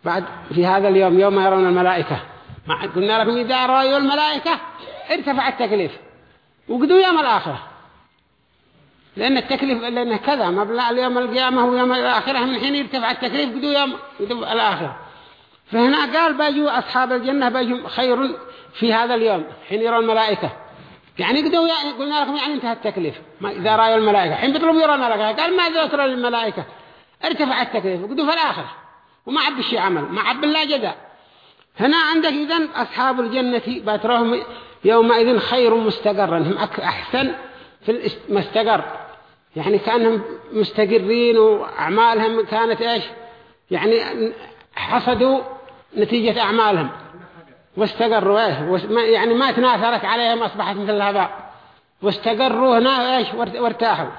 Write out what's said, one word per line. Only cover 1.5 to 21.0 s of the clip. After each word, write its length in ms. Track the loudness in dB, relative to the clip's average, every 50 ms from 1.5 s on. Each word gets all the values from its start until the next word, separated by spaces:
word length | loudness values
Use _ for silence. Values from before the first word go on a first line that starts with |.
| 4 4 4
الملائكة، 540 | 4 4 4 4 2 2 2 -2 -4 -6 -8 -8 -12 -20 -20 -20 -20 -20 -18 _
ما 140 | -6 -6 -4 -4 -6 -2
قلنا 280 | -2 0 0 2 2 2
لكم 140 | 0 0
إذا 280 | -2 0 0 0 0 2
رأيوا 320 | 2 2 2 4 4 2
الملائكة 640 | 2 2 2 2 0 0 -2 -2 -2 -2 -2 -4 -4 -4 -14 -16 -16 -18 -16 -16 -16 -6 -4
ارتفع 360 | -4 -4 -2 -2 -2 0 -2
التكليف، 440 | -2 -2 -2 -2 0 0 0 -2 -2 -6 -12 -20 -20 -20 -20 _ _ _ _ _ _ _ _ _ -6
وقدوا 280 | -2 0 2 6 6
يوم 220 | 6 6 6 2 2
الآخرة، 400 | 2 2 2 0 0 -4 -10 -10 -12 -16 -20 -20 -20 -20 _ _ _ _ _ _ _ _ _ _ _ _ _ _ _ _ _ _ _ _ _ _ _ _ _
لأن 200 | -4 0 0 0
التكليف، 460 | 0 0 -2 -4 -2 0 -2 -2 -2 -4
لأن 320 | -4 -4 -4 -2 -2 -4
كذا 340 | -2 0 -2 0 0 0 0
ما 140 | 0 -2 -2
بلا 260 | -2 -2 -2 0 0
اليوم 280 | 0 0 0 0 0
القيامة 440 | 0 -2 0 0 0 0 2 2 2
هو 120 | 2 2 2
يوم 160 | 2 2 2 2
الآخرة، 460 | 0 0 0 0 0 -2 -2 -2 -2
من 200 | -2 -2 -2 -2
حين 160 | -2 -2 -2
يرتفع 360 | -2 -4 -4 -6 -4 -4 -4
التكليف 440 | -4 -4 -4 -4 -2 -2 -4 -4 -4
قدوا 240 | -6 -4 -2 0 0
يوم، 140 | 0 -2 -4 -10 -14 -18 -8 -8
قدوا 340 | -6 -6 -4 -6 -4 -4 -2
الآخرة. 460 | 0 0 0 0 -2 -6 -8 -10 -12 -18 -20 -20 -20 -20 -20 -20 _ _ _ _ _ _ -4
فهنا 480 | 0 2 4 4 4 2 0 0 2 2
قال: 140 | 2 2 2
"باجوا 460 | 0 0 0 0 0 0 0 0 -2
أصحاب 320 | -4 -2 0 0 0 0
الجنة 380 | 0 -2 -2 -2 0 0 0 0
باجوا 380 | 0 0 -2 -2 -4 -4 -6
خير 480 | -8 -4 -2 0 0 2 0 0 -4 -4 -8 -14 -20 -20 -20 -20 -20 -6
في 200 | -2 0 2 2
هذا 220 | 2 2 0 0
اليوم 280 | 0 2 2 0 0 -4 -8 -14 -20 -12 -6
حين 120 | -4 -2
يرون 220 | 0 2 2 2 2
الملائكة"، 460 | 2 2 2 2 0 0 -2 -4 -8 -8 -12 -20 -20 -20 -20 -20 -20 -20 -20